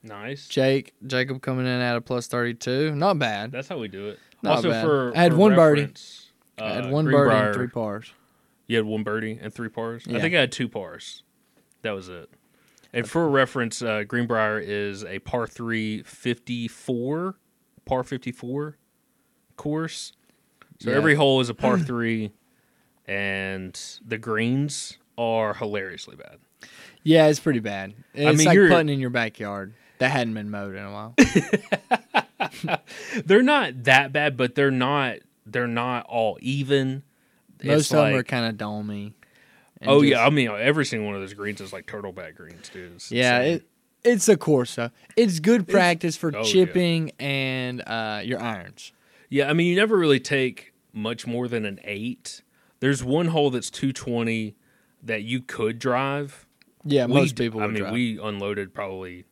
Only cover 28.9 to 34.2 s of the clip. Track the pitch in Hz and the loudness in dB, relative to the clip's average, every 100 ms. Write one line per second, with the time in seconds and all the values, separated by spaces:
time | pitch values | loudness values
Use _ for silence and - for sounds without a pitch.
28.9 | 139 127 123 113 - 104 101 98 113 _ | -2 -2 -2 -2 -6 -8 -8 -10 -16 _
29.9 | _ 131 143 117 110 104 104 101 98 101 | _ 0 2 -2 -4 -6 -8 -8 -10 -12
30.9 | 104 110 127 269 180 - 202 - - _ | -12 -4 6 6 6 0 -4 -2 -6 _
31.9 | 226 - 262 - _ 180 - 170 170 - | -4 0 -4 -4 _ -8 -6 -6 -6 -6
32.9 | - - 247 156 202 254 294 185 127 123 | -18 -10 -8 4 4 6 2 0 -4 4
33.9 | 131 139 147 | 4 4 0